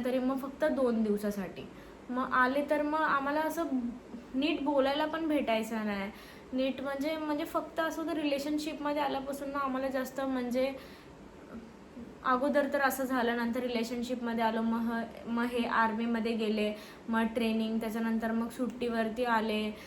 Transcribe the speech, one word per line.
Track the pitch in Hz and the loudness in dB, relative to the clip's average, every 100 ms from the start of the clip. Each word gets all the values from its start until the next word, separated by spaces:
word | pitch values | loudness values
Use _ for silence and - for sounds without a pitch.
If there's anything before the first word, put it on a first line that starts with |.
तरी | 247 254 | 2 2
मग | 254 269 | 2 0
फक्त | 277 - | -4 0
दोन | 311 254 254 226 | 2 4 4 4
दिवसासाठी. | 214 208 208 202 175 135 - - - - - | 4 2 0 -2 -6 -8 -12 -16 -18 -16 -4
मग | 254 254 | -2 2
आले | 254 254 285 285 | 4 4 4 2
तर | 294 | 2
मग | 294 311 | 2 2
आम्हाला | 302 277 277 302 | 2 2 2 2
असं | 311 320 294 262 233 - - 202 - | 2 0 0 0 -2 -6 -12 -14 -4
नीट | 262 311 311 | 0 2 2
बोलायला | 285 277 269 294 311 | 4 4 4 4 0
पण | 320 330 | 0 2
भेटायचं | 294 226 220 220 226 214 | 2 4 2 0 -2 -2
नाही. | 202 196 - - - - | -2 -6 -8 -16 -18 -6
नीट | 254 269 262 | 0 0 0
म्हणजे, | 277 277 302 311 | -4 -2 -2 -2
म्हणजे | 302 294 | 0 -2
फक्त | 330 330 311 - | 0 -2 -2 -2
असं | 320 311 | 0 -2
होतं | 320 | -2
रिलेशनशिपमध्ये | 320 294 277 294 302 311 294 294 294 | 0 0 0 0 -2 -2 -2 -2 0
आल्यापासून | 277 269 269 262 277 | 0 -2 -4 -6 -4
ना | 285 | -2
आम्हाला | 269 262 269 | -2 0 0
जास्त | 262 254 - | 0 -2 -2
म्हणजे | 269 262 247 247 269 269 - - - - - - - - - - - - - - | 0 0 0 2 0 -2 -12 -18 -18 -20 -20 -18 -16 -14 -16 -18 -18 -14 -14 -4
अगोदर | 262 247 277 285 269 | 2 2 4 2 2
तर | 285 | 2
असं | 262 262 | 2 2
झालं, | 262 262 233 233 | 0 2 2 2
नंतर | 233 247 | 0 -2
रिलेशनशिपमध्ये | 247 233 226 240 247 247 233 226 | -2 -2 -2 -2 -4 -4 -2 0
आलो, | 226 226 | 2 2
मग | 226 226 233 | 0 0 0
ह-, | 233 226 - - | -2 -4 -8 -4
मग | 233 | 0
हे | 240 240 - | 2 0 2
आर्मीमध्ये | 226 220 214 233 226 226 | 2 2 2 0 0 0
गेले, | 220 214 214 208 214 - - - | 0 0 2 0 -2 -10 -10 -2
मग | 226 | 2
ट्रेनिंग, | 226 233 226 220 220 226 | 2 2 2 2 0 0
त्याच्यानंतर | 226 226 226 226 226 | -2 -2 0 0 0
मग | 226 233 | 0 -2
सुट्टीवरती | - 240 - 240 226 220 226 | -2 -4 -2 0 2 0 0
आले, | 240 220 220 214 214 208 | 2 2 2 0 0 -4